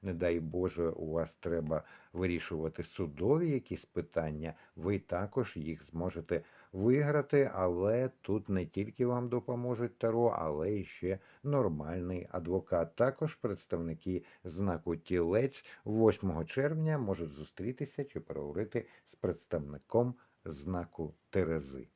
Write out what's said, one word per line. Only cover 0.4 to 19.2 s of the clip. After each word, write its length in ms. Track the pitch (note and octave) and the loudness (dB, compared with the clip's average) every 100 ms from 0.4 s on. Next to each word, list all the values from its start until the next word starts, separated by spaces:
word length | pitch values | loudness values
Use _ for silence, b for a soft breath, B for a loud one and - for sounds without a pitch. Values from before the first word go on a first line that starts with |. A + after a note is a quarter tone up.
Боже, 480 | D#2+ F2 F#2 E2+ E2+ | 0 0 0 2 0
у 220 | - D#2+ | 0 -2
вас 240 | E2 D#2+ | -2 -2
треба 480 | - F2 E2 D#2 D#2 B B B | -4 -2 -2 0 -2 B B B
вирішувати 720 | E2+ F2+ F2 - D#2+ D#2+ - | -2 0 0 -2 -2 -2 -4
судові 680 | E2 - F2 C#2+ F#2+ D#3 E3+ | -10 -4 -6 0 4 4 4
якісь 340 | C#3 - F2+ | 0 -2 -8
питання, 680 | - - D#2+ - D#2+ D2+ D#2+ D#2 B - | -6 -6 -2 -2 -2 -2 -6 -8 B -6
ви 220 | E2 G2+ | -2 -2
також 580 | - F2 G2+ C3+ B2 - | -2 -4 -2 -2 -4 -4
їх 280 | D2+ D#2+ - | -6 -8 -8
зможете 520 | E2 F2+ E2+ D#2+ E2+ B B B | -4 -2 -4 -2 -4 B B B
виграти, 800 | F#2+ G#2+ C3+ D3 D3 C#3+ C#3+ C3+ | 0 4 4 4 0 4 4 4
але 560 | F#2+ F#2 F2 G2 A#2 C3 - | 2 2 4 2 2 0 -6
тут 280 | - G#2 G2+ | -2 -2 0
не 180 | F#2+ E2 | -2 0
тільки 400 | - G#2+ - B2 | -4 -4 0 0
вам 220 | B2 A#2+ | 0 0
допоможуть 680 | B2 - B2 B2 A#2 A#2 - | -2 -2 -4 -2 -2 -4 0
Таро, 280 | A2+ A2+ A#2+ - | 0 4 4 4
але 360 | D#2+ D2 E2+ | 0 0 0
і 100 | G#2+ | 0
ще 340 | F#2+ - F2 F#2+ B B | -4 -4 -2 -2 B B
нормальний 840 | C#3 C#3+ G#2+ D#2 D2+ F2+ F2 F2+ - | 0 2 2 0 -2 -4 -2 -4 -4
адвокат. 640 | F2 E2 F#2 - F2 E2 - | -6 0 0 2 0 0 2
Також 380 | B2+ C3 D3+ | 2 2 -6
представники 880 | - A#2 F#2+ - E2+ E2 D#2+ - F#2 B B | -4 -4 -4 -4 -4 -2 -4 -4 -4 B B
знаку 520 | F#2 E2 G2 E2 F2 E2 | -10 -2 0 0 -2 -4
Тілець 680 | - F2+ E2+ G2+ C3+ - B B | 0 2 4 4 2 -4 B B
восьмого 600 | - G#2+ A2 G2 F#2+ D#2 | -2 6 6 6 0 -2
червня 540 | D#2+ - C#3+ D#3 D#3 D3+ | -2 0 0 2 0 0
можуть 320 | A2 F2 E2 | 0 -2 -4
зустрітися 760 | C#2+ D#2 - G2 C3 C#3+ - | -8 -14 -6 -6 -4 -6 -6
чи 160 | C#3 - | -6 -8
переговорити 680 | - D2 C#2+ D2+ G#2+ A#2+ B B _ | -8 -6 -4 -4 -2 -2 B B _
з 80 | |
представником 1000 | - | -4